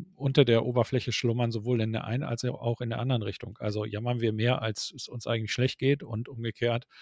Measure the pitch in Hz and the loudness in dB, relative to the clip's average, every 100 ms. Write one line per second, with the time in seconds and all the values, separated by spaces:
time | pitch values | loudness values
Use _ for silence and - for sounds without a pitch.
0 | - - 139 135 127 113 123 120 113 127 | -12 -4 2 6 6 6 4 2 2 2
1 | - - 120 117 120 113 110 120 110 110 | 0 0 0 2 0 0 0 0 0 -2
2 | - 123 143 120 123 - 117 117 120 110 | -2 -4 -2 -2 -4 -2 -2 -2 -4 -2
3 | 123 123 101 - 95 104 107 104 107 101 | 0 0 -2 -6 -10 -6 -4 -2 -4 -4
4 | 120 123 113 107 117 127 110 107 - - | -2 0 0 2 2 2 -2 -4 -8 -10
5 | - 123 117 117 110 - 127 - 131 143 | -12 -8 -2 -2 -2 0 0 2 0 0
6 | - 110 120 113 113 - 120 117 - - | -2 -6 -6 -6 -6 0 0 0 -4 -20